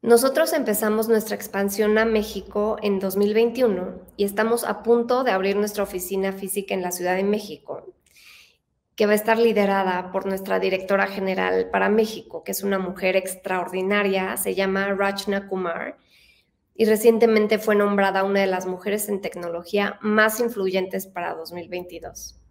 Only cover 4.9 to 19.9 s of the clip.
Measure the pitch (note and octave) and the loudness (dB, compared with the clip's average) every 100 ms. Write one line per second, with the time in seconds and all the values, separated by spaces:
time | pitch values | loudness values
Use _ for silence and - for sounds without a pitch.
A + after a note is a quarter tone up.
4.9 | A#3+ A#3 B3 B3 F#3+ F#3+ G3 G#3 G#3 G3 | 2 4 0 2 2 2 0 -2 -2 -4
5.9 | F3+ F3 G3 G3 G3 G3 G3+ G3 G3 F3+ | -4 -4 -2 -2 -4 -6 -6 -4 -4 -4
6.9 | F3+ F3+ F#3 G3 G#3+ - D3+ - - - | -4 -2 0 0 0 -4 -16 -14 -14 -14
7.9 | _ _ _ - - - _ _ _ _ | _ _ _ -20 -20 -20 _ _ _ _
8.9 | - G#3 G#3+ G#3+ A3+ A#3 G#3 G3+ G3 F#3+ | 0 2 2 2 4 4 4 2 2 0
9.9 | F3+ F#3 F#3+ F#3+ F#3+ F#3+ F#3+ F#3+ F#3+ F#3+ | -2 -4 -4 -4 -6 -2 0 0 -2 0
10.9 | G3 G3 G3+ F#3+ F#3 F#3 F#3 F#3 G3 G3 | 0 0 -2 -2 0 0 0 0 2 4
11.9 | G#3+ G#3+ - - E3 - F#3+ G3+ G3 F#3 | 4 2 -4 -12 -14 -8 -6 -2 -2 -4
12.9 | F#3+ F#3 F#3 F#3 F#3 G3 F#3 E3+ F#3 F#3 | -2 0 0 -2 -10 -4 -4 -4 -4 0
13.9 | G#3 G3+ F#3+ F#3+ G#3 G3+ F#3 F#3+ G3 G3 | 0 0 0 -2 -4 -4 -2 0 0 -2
14.9 | G3 G3 G3 - G3 G3 F#3+ F3+ E3+ - | 0 0 -2 -2 -4 -4 -6 -4 -6 -8
15.9 | - _ _ _ _ _ _ _ - A3 | -12 _ _ _ _ _ _ _ 0 2
16.9 | G#3+ A#3 A3+ A3+ A3 G#3+ G#3+ G#3+ G#3 G3+ | 6 6 6 4 4 2 0 2 2 2
17.9 | G3+ G3 F#3+ G3 G3 F#3+ F#3 F#3 F3+ G#3 | 2 2 2 0 2 0 -2 -4 -6 -4
18.9 | G#3 G#3 G3 G3 F3+ F3 E3+ F3 G3+ G3+ | -4 -4 -6 -6 -8 -8 -8 -4 -2 -2